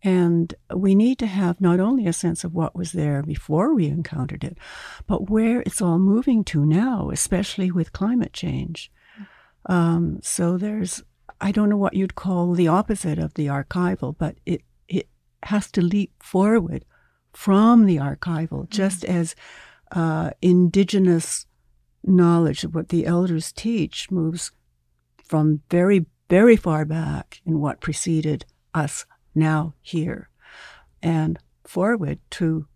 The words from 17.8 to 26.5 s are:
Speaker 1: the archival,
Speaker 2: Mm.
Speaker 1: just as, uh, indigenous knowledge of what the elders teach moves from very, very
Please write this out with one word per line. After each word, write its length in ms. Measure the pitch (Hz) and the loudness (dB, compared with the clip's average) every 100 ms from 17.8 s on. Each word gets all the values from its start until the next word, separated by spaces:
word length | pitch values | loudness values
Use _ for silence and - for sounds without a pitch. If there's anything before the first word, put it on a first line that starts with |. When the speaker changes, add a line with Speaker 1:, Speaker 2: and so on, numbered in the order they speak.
| 208 | 6
Speaker 1:
the 120 | 165 | 4
archival, 680 | 139 147 - 160 160 143 151 | 0 -4 -6 -4 -4 -6 -6
Speaker 2:
Mm. 40 | |
Speaker 1:
just 340 | 208 196 190 | -2 -2 -2
as, 320 | - 180 165 - - - - _ _ | -2 -2 -2 -6 -18 -20 -20 _ _
uh, 400 | - 165 160 160 - | -2 -2 -2 -4 -2
indigenous 1040 | 180 180 180 196 196 202 185 170 - - - _ _ _ _ _ | 4 6 4 4 2 2 4 2 0 -10 -12 _ _ _ _ _
knowledge 600 | - 185 175 170 165 156 | 2 4 6 4 2 -2
of 100 | 160 | -6
what 160 | 165 160 | -6 -2
the 160 | 175 160 | -2 0
elders 460 | 170 180 160 160 | 0 0 -2 -6
teach 580 | - 226 233 - - - | -8 -4 -2 -4 -6 -6
moves 420 | 185 160 170 - _ _ _ _ _ _ _ | -4 -4 -4 -10 _ _ _ _ _ _ _
from 440 | _ 156 156 151 _ | _ 0 2 0 _
very, 360 | 175 180 202 165 _ _ | 0 4 2 0 _ _
very 260 | 180 226 | 6 8